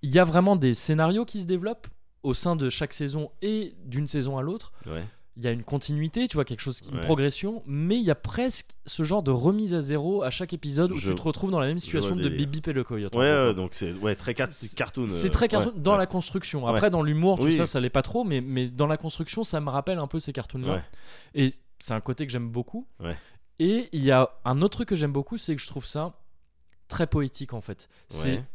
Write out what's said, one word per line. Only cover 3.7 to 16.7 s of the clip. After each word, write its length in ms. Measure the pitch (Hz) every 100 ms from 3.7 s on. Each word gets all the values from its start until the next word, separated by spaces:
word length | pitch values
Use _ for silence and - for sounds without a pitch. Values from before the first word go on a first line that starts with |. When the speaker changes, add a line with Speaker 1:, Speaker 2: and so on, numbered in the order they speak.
| - 110
Speaker 1:
d'une 220 | 123 147
saison 300 | 151 131 135
à 40 |
l'autre. 300 | 139 214 - - -
Speaker 2:
Ouais. 160 | 80 92 - - -
Speaker 1:
Il 60 | 120
y 20 |
a 40 |
une 120 | 117
continuité, 640 | 113 143 - 147 160 233 247
tu 80 | 151
vois, 80 |
quelque 160 | 135 117
chose, 220 | - 123 -
une 80 | 131
Speaker 2:
Ouais. 40 |
Speaker 1:
progression, 600 | 147 151 143 135 196 226 -
mais 300 | 139 165 233
il 60 |
y 80 | 208
a 40 | 147
presque 560 | - - 254 - - - -
ce 180 | -
genre 200 | 156 202
de 80 | 143
remise 420 | 127 143 202 214
à 60 | 170
zéro 420 | 139 147 151 202
à 60 | 135
chaque 220 | - 185
épisode 400 | 170 147 139 175
où 40 | 180
Speaker 2:
Je, 120 | 95
Speaker 1:
tu 40 | 92
te 60 |
retrouves 300 | 160 151 196
dans 100 | 180
la 60 | 135
même 100 | 165
Speaker 2:
je 40 |
vois 20 | - 165
Speaker 1:
situation 140 | 202 180
Speaker 2:
le 80 |
Speaker 1:
de 60 | 151
Speaker 2:
délire. 80 | 151 143
Speaker 1:
Bip 20 |
Bip 160 | 151 165
et 60 |
le 100 | 135
Coyote, 320 | 120 113 101 113
en 40 |
Speaker 2:
Ouais, 60 | 135
Speaker 1:
fait, 60 | 147
Speaker 2:
ouais, 60 | 127
Speaker 1:
quoi. 80 |
Speaker 2:
donc 200 | 95 92
c'est, 200 | - 92
ouais, 220 | 90 104 98
très 180 | -
cat-, 140 | 117 127
Speaker 1:
C'est, 240 | - 117 -
Speaker 2:
cartoon, 320 | 113 - 117
Speaker 1:
c'est 200 | 95 190
Speaker 2:
euh, 20 |
Speaker 1:
très 180 | - 233
cartoon 220 | 214 208
Speaker 2:
ouais, 80 | 208
Speaker 1:
dans 140 | 151
Speaker 2:
ouais. 40 | 202
Speaker 1:
la 100 | 185
construction. 580 | 185 - 196 - 151
Speaker 2:
Ouais. 60 | 120